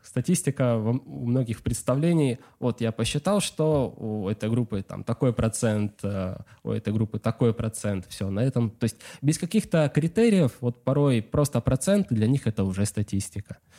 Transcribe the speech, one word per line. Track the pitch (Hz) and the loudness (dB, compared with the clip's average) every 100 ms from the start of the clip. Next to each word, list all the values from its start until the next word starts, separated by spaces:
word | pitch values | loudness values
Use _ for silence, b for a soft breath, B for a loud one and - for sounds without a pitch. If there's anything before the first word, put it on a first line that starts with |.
статистика | - 127 123 180 - - 127 113 | -6 -4 0 0 0 0 2 2
во | 110 | 0
м-, | 127 - | -2 -4
у | 139 120 | -6 0
многих | 127 117 110 | 0 0 -4
представлений. | - 117 - 135 165 165 135 117 b b | -4 -4 0 2 2 2 2 -2 b b
Вот | 123 - | -4 -2
я | 113 | -4
посчитал, | - 117 147 190 202 | -2 -2 -2 0 0
что | - - 156 147 120 - | 0 0 2 2 0 -4
у | 110 107 95 | -6 -4 -4
этой | 107 110 | -2 0
группы | 117 113 101 | 0 0 -4
там | - 95 | -6 -10
такой | 98 123 131 | -6 0 0
процент, | 113 113 - 117 107 104 - | 2 0 0 0 0 -2 -4
э, | 98 98 92 - - b | -6 -4 -6 -8 -14 b
у | 113 | -6
этой | 107 104 | -4 -2
группы | 107 107 95 | -2 -2 -2
такой | 113 - 120 | -4 2 0
процент, | 107 110 - 104 98 - | 2 -4 -4 -4 -4 -6
все | - 98 | -8 -4
на | 98 | -2
этом. | 131 127 113 | 0 0 -2
То | - 113 | -2 -4
есть | - B B | -4 B B
без | 139 165 | -2 0
каких-то | 170 214 - 165 143 147 | 0 -2 2 2 2 2
критериев, | 165 220 233 190 135 - | 0 2 4 6 2 0
вот | 123 - | -6 -4
порой | - 143 143 120 | -2 2 4 2
просто | - 147 143 120 | 0 0 0 0
процент, | - 127 - 202 - | 0 0 2 2 2
для | 113 110 | 2 2
них | 139 117 | 2 0
это | 101 95 | -2 -2
уже | 92 104 | 0 -2
статистика. | - 101 98 - 98 - - _ | -2 -2 -4 -4 -10 -12 -18 _